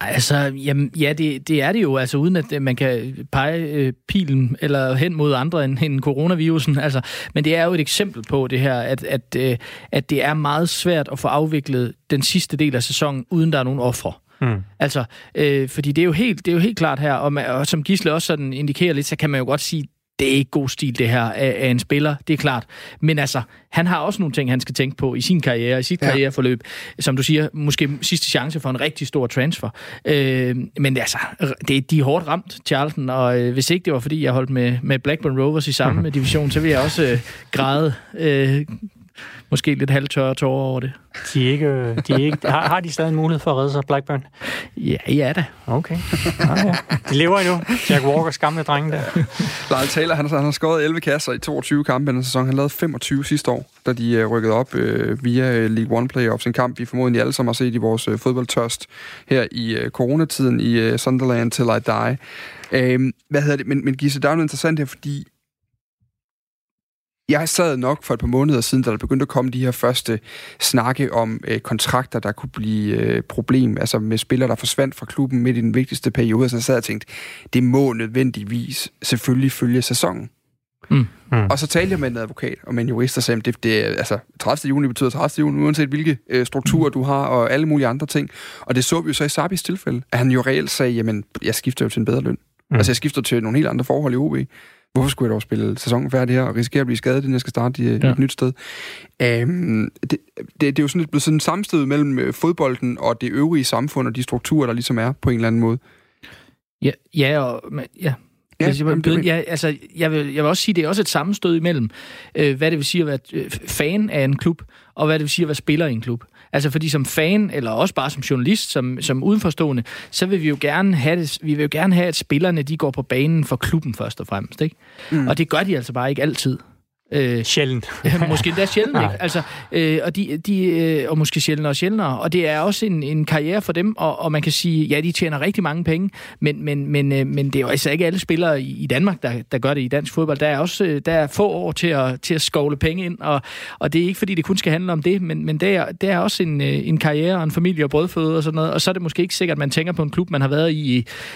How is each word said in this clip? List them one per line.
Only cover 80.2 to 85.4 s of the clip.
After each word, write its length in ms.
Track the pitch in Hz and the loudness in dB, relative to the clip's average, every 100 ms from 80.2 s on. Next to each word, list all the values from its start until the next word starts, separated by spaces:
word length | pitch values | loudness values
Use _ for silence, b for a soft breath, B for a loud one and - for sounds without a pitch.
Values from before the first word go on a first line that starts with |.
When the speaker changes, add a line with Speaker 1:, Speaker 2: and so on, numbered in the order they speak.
| 113 _ _ _ _ _ - | -8 _ _ _ _ _ 2
Speaker 1:
Mm. 60 | 139 117 - - | 2 2 -4 -2
Speaker 2:
Mm. 140 | 120 101 | 0 2
Speaker 3:
Og 80 | 139 | 0
så 80 | 151 | 0
talte 240 | 170 190 | 0 2
jeg 100 | 180 | 0
med 100 | 135 | -2
en 60 | 117 | -4
advokat 380 | 110 - 131 - | -8 -8 -8 -8
og 120 | - | -4
med 80 | 120 | -2
en 60 | 117 | 0
jurist, 280 | 117 127 - | 0 0 0
og 60 | |
sagde, 180 | 123 113 | 0 0
det, 220 | 120 - | -2 -2
det 220 | 113 107 | 0 2
er, 40 | 110 | 2
altså, 300 | 98 113 107 - - | -2 -2 -4 -6 -6
tredivte 280 | 110 147 139 | -2 -2 0
juni 200 | 139 139 | 0 0
betyder 220 | 117 127 | 0 0
tredivte 300 | 131 151 - | 0 -2 2